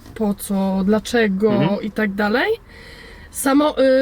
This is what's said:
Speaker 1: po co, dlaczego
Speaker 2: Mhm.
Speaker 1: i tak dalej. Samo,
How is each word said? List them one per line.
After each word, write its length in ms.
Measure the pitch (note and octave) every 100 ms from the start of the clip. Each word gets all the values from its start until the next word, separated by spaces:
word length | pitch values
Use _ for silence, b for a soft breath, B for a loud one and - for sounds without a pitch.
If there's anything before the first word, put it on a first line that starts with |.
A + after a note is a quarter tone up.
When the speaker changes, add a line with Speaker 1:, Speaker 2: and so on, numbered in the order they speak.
| -
Speaker 1:
po 200 | - G#3+
co, 460 | G3+ - G3 G3 F#3+
dlaczego 680 | F#3+ G#3+ - A#3+ G#3+ F#3+ G#3+
Speaker 2:
Mhm. 300 | - D#3+ G3+
Speaker 1:
i 80 | G#3+
tak 240 | A3 G#3+
dalej. 360 | G3 G#3 A#3+ G4 A4+ B B B B B B B
Samo, 440 | - C4+ C#4 D4 - C4+ C4